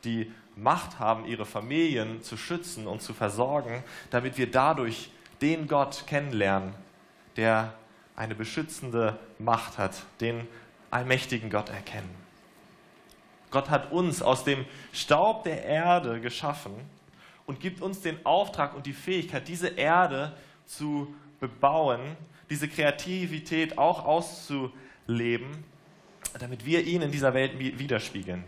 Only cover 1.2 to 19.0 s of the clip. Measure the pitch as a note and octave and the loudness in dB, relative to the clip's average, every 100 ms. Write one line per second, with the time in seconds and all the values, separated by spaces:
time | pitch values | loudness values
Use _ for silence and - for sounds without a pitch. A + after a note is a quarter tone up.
1.2 | A2 A2+ G#2 - A2 D3 E3 B2+ A2 A2 | 0 -6 -6 -6 -2 2 2 2 -2 -6
2.2 | - A2 - F3 F3 - G#2+ A2 - A2+ | -8 -10 -6 -6 -6 -10 -6 -8 -8 -4
3.2 | G#2+ G2+ B2+ D3 A#2+ A#2 C3 - - B2 | -2 0 0 0 -2 -8 -10 -16 -2 0
4.2 | B2+ B2+ A#2+ B2+ C#3 D#3 A#2+ A2+ - - | 0 0 2 6 6 4 0 -2 -10 -18
5.2 | - - C#3+ D#3+ D3+ D3 C#3 - - D3 | -20 0 2 2 2 2 2 -2 -2 -2
6.2 | C#3+ A#2 G2 G2 F#2+ G#2 - _ _ _ | 0 2 4 4 0 -10 -18 _ _ _
7.2 | - - A2+ A2 A2+ - - - - - | -12 0 4 4 2 -8 -20 -20 -20 -8
8.2 | A2 G#2+ A2 - D#3 - C3 A#2 A2 G#2+ | -8 -6 -4 -4 -4 -6 -4 0 0 0
9.2 | - - A2 A2+ - - F#2+ F2+ - - | -12 -4 2 2 0 -4 -4 -4 -16 -4
10.2 | A#2 A#2 A#2 - - - - A#2+ B2+ B2+ | -2 -2 -6 -14 -20 -20 -4 -4 2 0
11.2 | - A#2+ A2 G#2 G#2+ G2+ - A2 F#2+ F2+ | 2 -4 -2 -2 -2 -8 -10 -10 -10 -14
12.2 | - - - - - - - - - - | -20 -20 -20 -20 -20 -20 -20 -20 -20 -20
13.2 | _ - - C3+ C3+ D3 - E3+ F3+ - | _ -20 -2 0 4 2 2 2 2 2
14.2 | - C3+ - C#3 C3 - - - - D3 | 4 4 4 0 -2 -12 -12 -8 4 6
15.2 | G3+ A3 F#3 D#3 - D3+ E3+ F3 C3+ A#2 | 6 2 -2 -4 0 2 6 6 4 -4
16.2 | A#2+ - D3+ D3+ - G2+ C#3+ - - - | -4 -4 -4 -4 -8 -12 -14 -18 -20 -20
17.2 | - - - C3+ F#3 F3+ F#3 G3 E3+ D#3 | -20 -20 -12 -6 -6 -6 -6 -4 -4 -2
18.2 | - D#3+ - - C#3+ C#3 C#3 C3+ | 2 2 2 -2 -2 -2 -10 -8